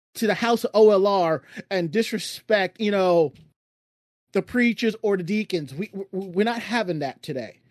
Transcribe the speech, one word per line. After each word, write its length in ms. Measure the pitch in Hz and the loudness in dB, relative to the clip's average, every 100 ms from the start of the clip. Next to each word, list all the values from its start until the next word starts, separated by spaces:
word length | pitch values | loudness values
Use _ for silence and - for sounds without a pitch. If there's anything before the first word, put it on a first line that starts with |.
| _ - | _ -4
to 100 | 214 | -2
the 80 | |
house 320 | 185 233 233 - | 0 0 0 2
of 60 | |
O 160 | 208 214 | 6 6
L 160 | 196 196 | 6 4
R 380 | 196 170 156 - - - | 2 2 -2 -4 -16 -6
and 220 | 190 170 | -4 0
disrespect, 920 | 190 226 208 - - - 214 185 - | -2 -2 -4 -8 -14 0 0 0 -2
you 80 | 208 | -2
know, 420 | 202 185 175 151 - _ _ _ _ _ _ _ _ _ | 2 4 4 2 -2 _ _ _ _ _ _ _ _ _
the 80 | 196 | -6
preachers 540 | 185 247 240 220 226 214 | -2 0 0 2 -2 -2
or 120 | 214 196 | -2 -2
the 60 | |
deacons." 500 | 165 214 208 175 143 | -2 -4 -2 -6 -6
We, 180 | 135 208 | -10 -10
we, 120 | 190 196 | -10 -10
we're 320 | 190 196 175 | -8 -8 -8
not 180 | 220 233 | -6 -8
having 380 | 196 233 185 160 | -6 -4 -4 -4
that 220 | 139 - | -6 -8
today. 380 | - 131 107 - _ | -10 -10 -10 -16 _